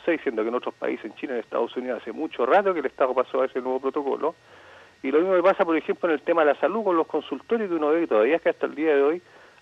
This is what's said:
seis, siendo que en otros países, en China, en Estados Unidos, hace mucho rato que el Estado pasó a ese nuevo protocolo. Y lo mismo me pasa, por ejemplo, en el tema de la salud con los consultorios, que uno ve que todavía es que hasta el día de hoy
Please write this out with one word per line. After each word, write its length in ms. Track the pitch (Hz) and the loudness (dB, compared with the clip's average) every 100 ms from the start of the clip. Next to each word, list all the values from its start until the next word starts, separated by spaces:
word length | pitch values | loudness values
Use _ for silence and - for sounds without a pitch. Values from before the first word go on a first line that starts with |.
| - | -2
seis, 160 | 160 | -2
siendo 220 | - 110 | -2 -2
que 60 | 110 | -2
en 60 | 123 | -2
otros 200 | 120 - | -6 -6
países, 300 | 131 131 - | -6 -6 -8
en 100 | - | -12
China, 180 | - | -8
en 60 | 123 | -8
Estados 360 | - 131 113 131 | -4 -4 -4 -4
Unidos, 280 | 127 113 | -6 -6
hace 80 | - | -8
mucho 340 | 110 156 - 123 | -8 -6 -2 2
rato 260 | 175 190 | 4 2
que 100 | 175 | 0
el 40 | 135 | -4
Estado 300 | - 131 127 | -2 0 0
pasó 260 | 123 135 | -2 -2
a 60 | 131 | -2
ese 140 | 135 | -2
nuevo 180 | 127 131 | -4 -4
protocolo. 560 | 135 147 139 - 151 - - - - - - _ | -4 -4 -4 -2 -4 -6 -14 -20 -20 -20 -20 _
Y 80 | 135 | 0
lo 80 | 147 | 2
mismo 160 | 185 | 4
me 80 | 180 | 4
pasa, 240 | 175 190 180 | 4 4 2
por 100 | 160 | 0
ejemplo, 320 | - 190 175 | -2 -2 -2
en 60 | |
el 80 | 147 | 0
tema 240 | - 170 151 | 0 2 4
de 80 | |
la 60 | 135 | 2
salud 240 | 170 226 | 0 0
con 120 | 196 170 | 0 0
los 120 | 151 | 0
consultorios, 600 | 156 - 135 - 233 202 | -4 -6 -8 -4 -2 -2
que 80 | 165 | -2
uno 140 | 151 | 0
ve 120 | 165 | 0
que 60 | 165 | 2
todavía 280 | 110 117 165 | 4 4 2
es 80 | |
que 60 | 175 | 0
hasta 180 | - 135 | -2 -4
el 80 | 131 | -2
día 200 | 160 143 | 2 4
de 60 | |
hoy 200 | 139 175 - - - - | 2 0 -6 -20 -20 -10